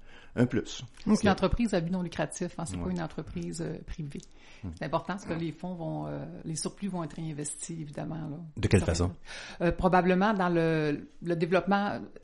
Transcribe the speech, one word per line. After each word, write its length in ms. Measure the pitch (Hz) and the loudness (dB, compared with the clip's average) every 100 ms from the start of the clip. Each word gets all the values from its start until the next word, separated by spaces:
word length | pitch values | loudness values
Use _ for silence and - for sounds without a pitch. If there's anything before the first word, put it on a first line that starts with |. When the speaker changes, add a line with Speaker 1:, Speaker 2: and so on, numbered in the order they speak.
| - - - - | -14 -20 -6 2
Speaker 1:
un 100 | 123 | 2
plus. 380 | 110 - - 131 - | 2 -2 -8 -12 -6
Speaker 2:
C'est 60 | 208 | 2
une 20 | |
Speaker 3:
Ok. 100 | 208 202 | 4 4
Speaker 2:
entreprise 480 | 185 185 - 233 | 4 4 4 2
à 60 | 185 | 2
but 100 | 165 | 0
non 120 | 185 | -2
lucratif, 500 | 170 - 156 - 175 - | -2 -2 -4 -4 -6 -6
hein, 60 | 170 | -6
c'est 100 | - | -4
Speaker 1:
Ouais. 80 | |
Speaker 2:
pas 60 | 180 | -2
une 100 | 175 | -2
entreprise, 600 | 160 - 156 175 175 165 | -4 -6 -8 -6 -6 -6
euh, 140 | 156 - - | -6 -6 -8
privée. 340 | - 147 180 - - - - | -8 -8 -10 -14 -20 -20 -12
Speaker 1:
Hmm. 60 | 92 80 | -12 -8
Speaker 2:
C'est 60 | |
important 300 | 151 156 - | -4 -2 -2
parce 100 | 196 | -6
que 80 | - | -4
les 200 | 165 165 | -4 -4
fonds 220 | 143 180 | -4 -8
vont, 320 | 175 160 151 151 | -6 -4 -4 -4
euh, 180 | 147 151 170 | -6 -8 -10
les 100 | 165 | -8
surplus 340 | 160 185 - 202 | -6 -6 -6 -6
vont 140 | 175 | -4
être 140 | 160 - | -6 -6
réinvestis, 600 | 160 147 151 - - 165 | -6 -6 -8 -8 -8 -8
évidemment, 340 | 147 151 151 | -8 -8 -6
là. 220 | 160 156 151 165 - | -6 -8 -8 -10 -4
Speaker 3:
De 120 | 113 | 4
quelle 120 | 95 | 6
Speaker 2:
Ça 60 | - | 6
Speaker 3:
façon ? 240 | 80 - - - - - - | 2 0 -2 -12 -12 -12 0
Speaker 2:
Euh, 100 | 170 | 0
probablement 600 | 170 180 180 180 185 208 | 4 6 6 6 6 4
dans 140 | 196 180 | 4 4
le, 580 | 170 165 160 151 147 - - | 4 4 4 2 0 -4 -8
le 120 | 165 165 | -2 0
développement. 640 | 170 180 185 202 202 120 208 - | 4 4 4 2 2 -2 -8 -4